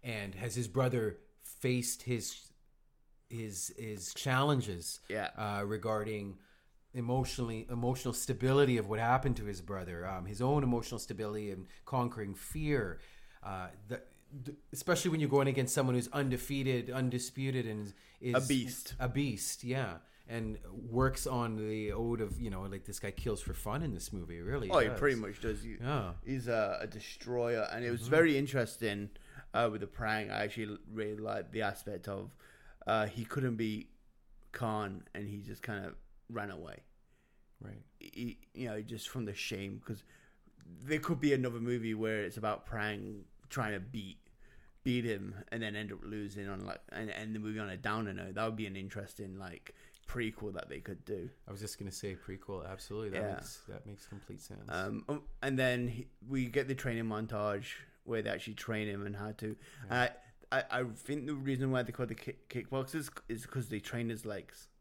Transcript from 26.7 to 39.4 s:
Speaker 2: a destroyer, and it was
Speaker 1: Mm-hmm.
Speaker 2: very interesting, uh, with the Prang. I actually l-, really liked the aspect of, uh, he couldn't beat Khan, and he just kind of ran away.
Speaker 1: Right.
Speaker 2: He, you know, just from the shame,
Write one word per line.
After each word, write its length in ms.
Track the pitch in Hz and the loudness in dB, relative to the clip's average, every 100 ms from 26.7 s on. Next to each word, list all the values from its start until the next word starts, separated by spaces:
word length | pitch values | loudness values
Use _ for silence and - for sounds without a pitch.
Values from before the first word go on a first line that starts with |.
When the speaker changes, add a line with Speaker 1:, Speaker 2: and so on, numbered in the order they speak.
| - | 2
Speaker 2:
a 40 | 107 | -4
destroyer, 800 | 107 - - - 123 120 117 107 | -6 -10 -10 -2 2 4 2 2
and 120 | 113 | 0
it 60 | 120 | 0
was 120 | 120 | 0
Speaker 1:
Mm-hmm. 80 | 117 | 6
Speaker 2:
very 280 | 151 165 139 | 8 10 8
interesting, 720 | 139 135 110 - 110 101 101 - - - - | 4 2 0 2 0 0 -4 -8 -16 -16 -2
uh, 140 | 113 117 | 4 4
with 80 | 107 | 2
the 60 | 101 | -6
Prang. 440 | - 113 107 104 | -2 0 0 0
I 140 | 104 | 0
actually 240 | 104 117 107 | 0 -2 -4
l-, 100 | 104 - | -4 -8
really 240 | 107 107 107 | -4 -2 -2
liked 360 | 107 104 85 | -2 -2 -2
the 100 | 113 | 0
aspect 440 | 104 98 - 98 90 | 0 -2 -6 -6 -4
of, 260 | 98 98 - - - - - - | -6 -6 -12 -20 -20 -20 -10 2
uh, 200 | 110 107 | 4 4
he 180 | 120 | -2
couldn't 320 | 110 - 131 113 | -4 0 0 2
beat 340 | 113 107 - - - - - - - | 0 0 -6 -18 -20 -20 -20 -20 -14
Khan, 500 | - 117 107 101 95 - | -4 0 0 -2 -6 -10
and 140 | - 101 | -8 -6
he 100 | 101 | -6
just 240 | 101 107 | -8 -8
kind 220 | - 104 | -6 -4
of 100 | 95 - - - _ | -6 -10 -16 -20 _
ran 200 | 117 101 | -4 -4
away. 280 | 87 80 - - - _ _ _ _ _ - | -6 -10 -12 -16 -20 _ _ _ _ _ -16
Speaker 1:
Right. 220 | 104 104 - - | -14 -12 -16 -18
Speaker 2:
He, 400 | - - 120 - - | -14 -6 -6 -8 -14
you 140 | - 123 | -8 -4
know, 120 | 107 | -4
just 280 | 104 110 - | -4 -8 -6
from 160 | 131 110 | -4 -4
the 80 | |
shame, 480 | 98 | -4